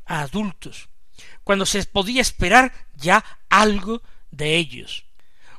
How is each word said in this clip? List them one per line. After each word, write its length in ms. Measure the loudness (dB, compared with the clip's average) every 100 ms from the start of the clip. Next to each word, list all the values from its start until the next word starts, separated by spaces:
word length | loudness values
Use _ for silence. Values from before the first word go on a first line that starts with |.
| -6
a 160 | -4
adultos, 680 | -4 -2 -4 -6 -12 -12 -14 -14 -14 -14 -14 -8
cuando 220 | 0 2 2
se 180 | 0 0
podía 360 | 0 0 2
esperar 520 | 2 2 6 6 6 0 -12 -4
ya 280 | 4 4 4 -8 4
algo 520 | 6 6 4 -2 -6 -8 -14 -14
de 260 | -6 0 0
ellos, 480 | 0 -6 -10 -10 -10 -14 -14 -14 -14